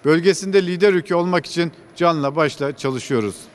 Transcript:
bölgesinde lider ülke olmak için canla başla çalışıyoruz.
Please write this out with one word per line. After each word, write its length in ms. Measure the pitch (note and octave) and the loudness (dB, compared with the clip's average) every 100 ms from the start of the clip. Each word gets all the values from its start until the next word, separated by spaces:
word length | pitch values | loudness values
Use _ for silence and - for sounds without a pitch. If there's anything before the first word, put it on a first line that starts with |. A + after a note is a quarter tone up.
bölgesinde 600 | C#3+ D#3+ F3 F3+ F#3+ G3 F3+ | 4 4 4 0 0 0 0
lider 260 | F3+ G#3 | 2 2
ülke 220 | F#3 - | 2 0
olmak 320 | F3 F3 F3 - | -2 0 -2 -2
için 260 | E3+ E3+ - - - | -4 -4 -6 -20 0
canla 400 | F3 D#3+ C#3 D3+ | 0 2 -2 0
başla 400 | D3+ - C#3+ C3+ | -2 -2 -6 -4
çalışıyoruz. 600 | C3+ B2+ - B2+ G#2 F2+ - | -6 -6 -2 -2 -2 -8 -20